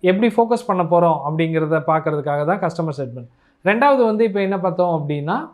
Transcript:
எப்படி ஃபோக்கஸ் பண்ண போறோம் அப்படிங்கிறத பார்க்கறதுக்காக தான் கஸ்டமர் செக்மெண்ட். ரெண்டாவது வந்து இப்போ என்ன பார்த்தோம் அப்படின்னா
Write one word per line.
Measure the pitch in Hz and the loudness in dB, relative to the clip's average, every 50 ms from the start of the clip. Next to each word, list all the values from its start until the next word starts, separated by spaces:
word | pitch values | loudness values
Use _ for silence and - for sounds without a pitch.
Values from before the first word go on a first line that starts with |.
| - 180 | 4 2
எப்படி | 185 196 220 233 - | 2 4 2 2 4
ஃபோக்கஸ் | - 233 226 240 - - - | 2 2 2 2 -4 -2 -4
பண்ண | 196 180 175 165 | -2 -2 0 2
போறோம் | 170 170 170 170 160 147 135 | 4 4 4 4 2 0 -2
அப்படிங்கிறத | 147 156 160 165 160 160 160 156 151 160 160 - - | -6 -2 -2 -2 0 0 -2 -2 0 -2 -2 0 0
பார்க்கறதுக்காக | 160 160 156 160 151 147 139 147 143 143 147 151 | 0 0 0 -2 -4 -2 -2 -2 -2 -2 0 -2
தான் | 185 208 180 | -2 -2 -2
கஸ்டமர் | 170 165 - 165 160 143 131 | -4 -4 -4 -6 -6 -4 -6
செக்மெண்ட். | 143 120 117 127 120 120 _ _ _ _ _ _ _ 180 | -8 -10 -10 -14 -16 -18 _ _ _ _ _ _ _ 0
ரெண்டாவது | 208 233 269 285 277 269 240 220 | 0 2 4 4 4 4 4 2
வந்து | 220 214 226 226 | 2 2 0 0
இப்போ | 190 202 196 | 2 0 -2
என்ன | 190 196 190 175 | 0 -2 -2 -2
பார்த்தோம் | 185 170 175 180 175 170 | -4 0 0 0 0 0
அப்படின்னா | 160 147 143 151 147 143 151 185 254 320 320 | -2 -2 -2 -4 -4 -2 -4 -4 -4 -4 -8